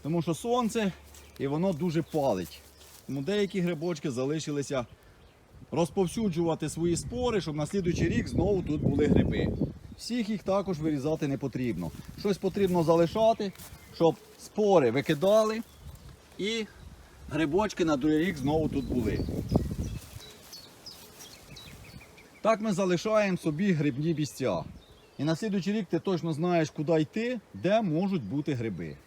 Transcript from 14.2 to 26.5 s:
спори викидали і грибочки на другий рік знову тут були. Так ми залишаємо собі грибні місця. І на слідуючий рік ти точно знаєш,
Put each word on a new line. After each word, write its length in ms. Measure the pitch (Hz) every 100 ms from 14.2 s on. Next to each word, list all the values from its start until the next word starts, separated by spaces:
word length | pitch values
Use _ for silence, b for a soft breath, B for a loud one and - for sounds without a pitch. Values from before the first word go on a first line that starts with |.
| - -
спори 520 | - - 208 185 123
викидали 720 | 123 - 147 185 220 214 220 - - - - - - - -
і 280 | 190 226 208 - - - - - -
грибочки 560 | 147 160 175 208 - 165
на 120 | 143
другий 220 | 151 156
рік 180 | 180 156
знову 320 | 131 160 151
тут 160 | 143 123
були. 400 | 127 107 - - - - - - - - - - - - - - - - - - - - - - - - - - - - - - - - -
Так 200 | 208 220
ми 120 | 220
залишаємо 640 | 180 190 175 220 214 202 180
собі 340 | 160 151 202
грибні 420 | 156 147 127 160
місця. 500 | 151 147 - 123 85 - - - - - -
І 60 |
на 120 | 147 160
слідуючий 380 | 220 196 175
рік 120 | 214 185
ти 100 | 165
точно 340 | 196 175 165
знаєш, 360 | 143 175